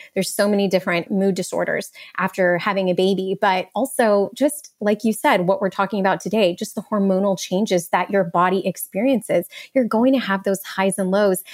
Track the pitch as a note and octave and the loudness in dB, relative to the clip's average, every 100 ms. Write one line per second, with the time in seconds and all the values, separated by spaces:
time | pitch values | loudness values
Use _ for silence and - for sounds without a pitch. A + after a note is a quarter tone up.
0 | - - F#3 - G3+ G3+ G3 F3+ F3+ F3 | -8 -6 -4 0 0 2 2 0 0 -2
1 | E3 G3+ G3 F#3 F3+ F3 F3 - - - | -2 0 0 0 -4 -2 -2 -4 -6 -14
2 | - - F3+ - F3+ F3 G#3+ G3 F#3 F3+ | -14 -6 -4 0 2 2 0 0 0 2
3 | F#3+ F#3+ F#3+ F#3+ G3+ F#3 F3+ G#3 C4 - | 2 0 -2 0 0 0 -2 -4 -4 0
4 | A3+ G3+ G3 - C#4+ - - - G#3 G#3 | 2 4 0 0 -2 -2 -16 -4 -2 0
5 | A3+ G#3+ D4+ G#3+ F3 F#3+ G3 - G3 G#3 | 0 0 2 2 2 0 0 -2 -2 0
6 | F#3+ E3+ G3 A3 F#3 F3+ A3 - - G#3+ | 0 0 -2 2 2 0 -8 -8 -4 0
7 | G3 F#3 G3+ F#3 - F#3 G#3+ F3+ - F#3 | 2 2 0 -2 -2 -2 2 0 0 -2
8 | F3+ G3 E3+ E3+ F3+ F#3+ F#3+ - - F#3 | 0 0 0 2 2 2 -2 -6 -8 -2
9 | B3+ B3+ - F3 - - - C4+ A3+ A3 | 0 0 0 -2 -2 -12 -4 -2 0 2
10 | B3+ C4+ G3 G3 G3 F#3+ - - G3 F#3+ | 4 2 0 -2 -2 -4 -4 -2 -2 0
11 | F#3 G3 G#3 F#3 - | 0 2 2 0 -4